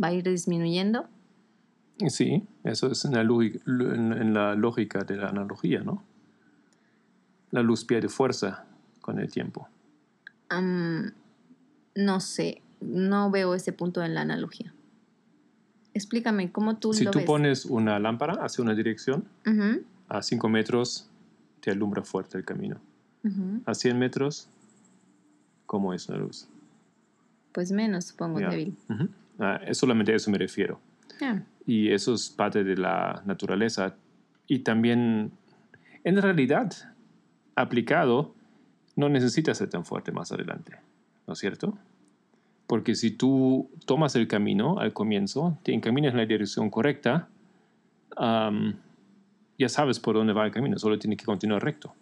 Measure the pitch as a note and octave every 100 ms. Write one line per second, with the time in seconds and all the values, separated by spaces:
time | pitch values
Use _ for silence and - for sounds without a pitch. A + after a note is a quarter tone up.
0 | E3+ F3+ F3+ F3+ F3 E3+ E3+ F3 G3 A#3
1 | - - _ _ _ _ _ _ _ -
2 | - - B2 C#3+ - - - A2 C3 -
3 | D3 A#2+ A2+ A#2+ A2+ A2+ - B2+ B2 A#2
4 | A2+ A2+ A2 G#2+ G#2 G2+ A#2 A#2 G#2 G2
5 | G2 G2+ G2 G2 G2+ G2+ E3+ - - G3+
6 | - _ _ _ _ _ _ _ _ _
7 | _ _ _ _ _ B2+ A#2 A2+ - A#2
8 | G#2 - C3 - G2 G2+ - - _ _
9 | - G#2+ G#2 - - - - _ _ _
10 | _ _ - - - F3 F#3 F3+ E3+ D#3+
11 | F3 - _ _ _ - _ _ _ -
12 | G3+ F#3+ G3 - E3 - - _ - F3+
13 | F#3+ G3+ G3+ G3 F#3 F3+ F3+ F3+ F3 F3
14 | E3+ D#3+ D3+ - E3+ - - - _ _
15 | _ _ _ _ _ _ _ _ _ G#3
16 | G3+ A#3 A#3 G#3 F3+ G3 G#3+ A3 A3 G#3+
17 | A3 G3 D#3+ D3+ D3 C3 - A#2+ A2 G#2
18 | G#2+ A#2 D3 F3 B2 - A#2+ G#2+ A2 A2
19 | - C#3 - - - G#3+ G#3 C4+ - -
20 | - - - A#2+ A2+ A2 G#2+ A#2+ B2 -
21 | - _ _ _ _ _ - G2+ G#2 G2+
22 | G2 F#2+ F#2+ F#2 F2+ G2 G2+ G2+ - _
23 | _ _ A3 F#3+ F#3 G#3+ B3+ A2+ B2+ B2
24 | B2 B2+ C#3 D3 - _ _ _ _ _
25 | _ _ _ _ _ _ - G#2 G2 F2+
26 | - G2+ - - - - - _ _ _
27 | _ _ _ _ _ - F3+ G3 A3 F#3
28 | F3+ - E3+ E3 F#3+ E3+ D#3+ E3 - G#2+
29 | F3 - _ - G2+ G2 - A2 B2+ A2+
30 | G#2 A2 G2+ G2 F2+ - F#2 E2+ _ _
31 | - - C#4 G3+ - _ - A2+ G#2 G2+
32 | G3 A2 - - G#2 G#2+ G2 F#2+ F#2 F2+
33 | F#2 F2+ G2+ F#2 G2 F#2+ A2+ A2+ F#2+ -
34 | _ _ _ _ - C3 - A2+ A#2 A#2+
35 | A#2+ A2 G#2+ - _ _ _ - _ -
36 | - G3 G3 F3 B2+ D#3 A#3 - - -
37 | _ _ _ _ _ - B2 A#2+ A#2 D3
38 | D3+ F#3 D3 - _ _ _ _ _ -
39 | C#3+ C#3+ B2 A#2 D#3 A2+ G2 F2+ E2+ G#2
40 | - - F2 - F2 G1+ - - _ _
41 | _ _ - F#2 G2+ F2 E3+ A3 - _
42 | _ _ _ _ _ _ - A#2 G#2 A2
43 | A2+ G#2 C3 C3+ C3 C3 - - - C3+
44 | D3+ B2+ A2 G#2+ G#2 G2+ B2 F#3+ A2 -
45 | G#2+ G#2 G2+ C3 E3+ D#3 - A#2+ A2 B2+
46 | D3 A#2+ A2 G#2+ G2+ - G#2+ A2+ C#3 C#3+
47 | - D3 - - _ _ _ _ _ _
48 | _ - B2 A2+ A2 G#2 G#2+ - - _
49 | _ _ _ _ _ - B2 - D3 A#2
50 | - G#2+ A2 G#2 G#2+ G#2+ C#3 G2 G#2+ G#2+
51 | A2 G2+ - G2+ G#2+ G#2 C3 D#3 - -